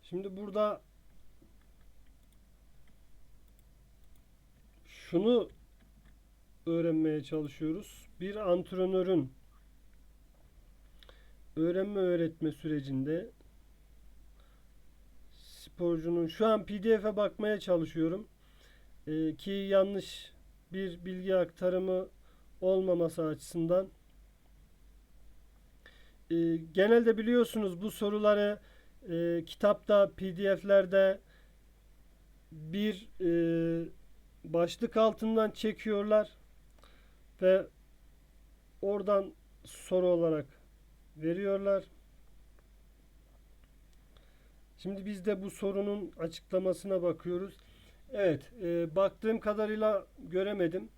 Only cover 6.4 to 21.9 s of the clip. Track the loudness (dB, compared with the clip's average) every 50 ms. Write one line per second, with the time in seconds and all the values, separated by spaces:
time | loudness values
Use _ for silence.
6.4 | -20 _ -20 -12 -6 -4 -2 0 0 0 2 2 0 0 0 -2 -4 -6 -6 -6
7.4 | -6 -6 -8 -6 -6 -4 -4 -6 -8 -14 -20 -20 -20 -20 -16 -12 -10 -10 -8 -6
8.4 | 0 0 0 0 0 -6 -2 -2 -2 0 2 0 2 4 2 2 2 0 -8 -18
9.4 | -20 -20 -20 -20 -20 -20 -20 -20 -20 -20 -20 -20 -20 -20 -20 -20 -20 -20 -20 _
10.4 | -20 -20 _ -20 -20 -20 -20 -20 -20 -20 -20 -20 -20 -20 -20 -20 -20 -20 -20 -20
11.4 | -20 -14 -6 -2 -2 0 0 -2 -2 -2 -2 -2 0 0 2 0 0 -2 -4 -4
12.4 | -6 -6 -6 -6 -6 -4 -4 -4 -4 -4 -4 -4 -2 -2 -4 -4 -6 -8 -16 _
13.4 | -20 -20 _ -20 -20 -20 -20 _ -20 _ -20 -20 -20 -20 -20 -20 -20 -20 -20 -20
14.4 | -20 -20 -20 -20 -20 -20 -20 -20 -20 -20 -20 _ -20 -20 -20 -20 -20 -20 -20 -20
15.4 | -20 -20 -20 -20 -20 -20 -10 -4 -2 -2 -2 -2 -2 -2 -2 -2 -2 -4 -2 0
16.4 | 2 2 2 0 0 -6 -10 -6 0 2 2 2 2 -4 -2 -2 -2 -2 -2 -4
17.4 | -4 -4 -4 -4 0 0 0 0 0 -2 -4 -2 -2 -2 -2 -6 -10 -14 _ _
18.4 | _ _ _ _ -20 -20 -20 -20 -20 -20 -20 -18 -10 -8 -4 -2 -2 -2 -4 -6
19.4 | -8 -6 -6 -4 -2 2 4 4 4 2 0 -6 -8 -10 -16 -18 -18 -20 -20 -20
20.4 | -20 -20 -20 -20 _ _ -8 -8 -8 -8 -8 -10 -10 -10 -10 -8 -2 0 2 2
21.4 | 2 0 -4 -2 -2 0 0 0 0 0